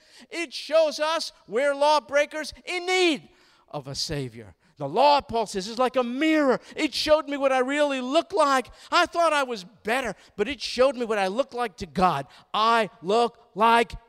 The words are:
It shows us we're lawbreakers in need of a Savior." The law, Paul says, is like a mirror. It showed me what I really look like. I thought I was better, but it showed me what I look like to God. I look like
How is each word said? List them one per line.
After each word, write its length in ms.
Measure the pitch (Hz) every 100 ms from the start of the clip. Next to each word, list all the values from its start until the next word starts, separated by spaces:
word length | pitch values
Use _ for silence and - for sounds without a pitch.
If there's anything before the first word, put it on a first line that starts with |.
| _ - 240
It 240 | 330 311
shows 480 | - - 320 311 285
us 320 | 302 320 - - -
we're 260 | 214 285
lawbreakers 800 | 277 294 302 - 285 294 311 285 - -
in 180 | 359
need 460 | 359 370 349 247 - _ _ _ _
of 200 | 147 131
a 60 |
Savior." 600 | 135 - 147 127 113 101 - _ -
The 120 | 143
law, 320 | 185 285 285
Paul 260 | - 226 208
says, 220 | 202 190
is 100 | 226
like 160 | 254
a 80 | 254
mirror. 580 | 240 254 320 311 277 214 -
It 180 | - 302
showed 360 | - 302 302 277
me 80 | 285
what 160 | 269
I 80 | 262
really 400 | 254 294 294 262
look 320 | 247 302 -
like. 400 | 381 285 269 - - -
I 160 | 320 330
thought 260 | 339 330
I 120 | 294
was 180 | 254 226
better, 540 | 180 _ 202 254 240 175 -
but 140 | - 208
it 120 | 196
showed 360 | - 240 262 247
me 80 |
what 120 | 226 214
I 120 | 190
look 260 | 214 277
like 220 | 240 240 -
to 100 | 180
God. 400 | 143 185 147 135 - _
I 380 | 208 220 233 202 -
look 380 | 160 226 233 - _
like 380 | 180 226 233 233 -